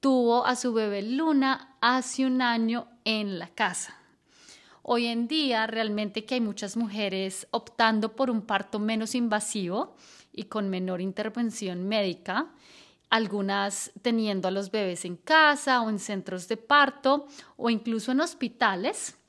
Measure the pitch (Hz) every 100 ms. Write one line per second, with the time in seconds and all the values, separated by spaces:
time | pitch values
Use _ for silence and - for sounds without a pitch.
0 | 277 262 233 233 - 247 247 226 214 202
1 | 208 262 320 285 262 269 - _ 233 254
2 | 247 - 262 254 247 233 226 233 - -
3 | - 220 208 185 170 - 202 180 - -
4 | _ _ _ _ - - - - - 233
5 | 233 233 233 311 285 226 220 220 220 208
6 | 214 214 214 254 220 202 202 220 226 202
7 | 202 190 190 190 - 233 - - 226 220
8 | 214 220 262 226 202 196 196 214 214 220
9 | 220 247 240 214 - 220 180 196 370 -
10 | - - - - 214 214 202 185 185 180
11 | 185 190 214 220 233 220 196 180 185 214
12 | 196 180 - 202 320 - - - - _
13 | _ 220 214 202 196 196 202 - - -
14 | 247 233 214 190 185 190 196 214 196 175
15 | 180 175 - 311 302 285 285 254 220 208
16 | - 196 185 185 175 226 - 285 277 -
17 | 262 294 277 - - - 233 226 226 220
18 | 220 254 339 - 233 - 226 190 233 415
19 | - -